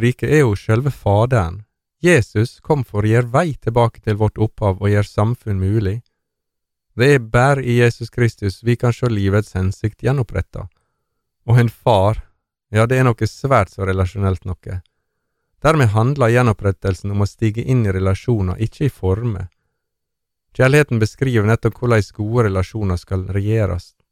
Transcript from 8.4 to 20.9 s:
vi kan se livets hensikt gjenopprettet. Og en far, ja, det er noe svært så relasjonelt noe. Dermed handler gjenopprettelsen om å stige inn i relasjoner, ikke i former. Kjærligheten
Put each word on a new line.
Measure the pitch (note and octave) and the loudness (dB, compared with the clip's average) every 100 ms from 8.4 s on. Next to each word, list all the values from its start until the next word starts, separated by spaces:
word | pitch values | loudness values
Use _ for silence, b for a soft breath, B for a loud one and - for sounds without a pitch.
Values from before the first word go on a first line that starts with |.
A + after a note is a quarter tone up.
| G2+ - A#2 | -6 -4 -2
vi | A#2+ | 0
kan | A#2+ | 0
se | - B2 | -2 -2
livets | G#2 G2 G#2 A2 | -2 0 0 -2
hensikt | F#2+ F#2+ - G#2+ - | -4 -4 -4 -6 -4
gjenopprettet. | A#2+ C#3 - F#2+ - - F#2 _ _ _ _ _ _ _ - | -4 -2 -4 -6 -8 -10 -16 _ _ _ _ _ _ _ 2
Og | A#2+ | 4
en | A#2 | 2
far, | - C3 G2+ G2 A2 - _ _ _ _ | 0 0 2 2 -2 -8 _ _ _ _
ja, | G#2+ A#2 | 0 2
det | C3 | 2
er | B2+ | 2
noe | A2+ A2+ | 2 -4
svært | - C3+ B2+ F#2+ | -4 0 0 0
så | - F#2+ | -4 -4
relasjonelt | F#2+ F2+ G2+ G2 F2+ | -2 -2 -2 -2 -2
noe. | F#2+ F2+ - F#2 - _ _ _ _ _ _ _ | -6 -12 -10 -12 -14 _ _ _ _ _ _ _
Dermed | D3 D#3+ A#2 | 0 2 2
handler | G#2+ A#2 C#3+ A2+ | 2 0 0 2
gjenopprettelsen | A#2+ A#2+ - G2 - G2+ F#2 G2+ | 2 2 0 -2 -2 -4 -4 -4
om | G2+ | -4
å | G2+ | -4
stige | - A2 A2 | -2 -4 -2
inn | B2+ B2+ G#2 | -2 0 0
i | |
relasjoner, | F#2 F#2+ G2 - A2+ F2+ F2+ | 0 -2 -2 -2 -2 -2 -4
ikke | A2+ - C#3 | -6 -4 -4
i | |
former. | - F#2 G2 A#2+ F#2+ F#2 _ _ _ _ _ _ _ _ _ _ - | -2 -2 -2 -4 -6 -10 _ _ _ _ _ _ _ _ _ _ 0
Kjærligheten | C3 D3 C#3+ | 2 2 2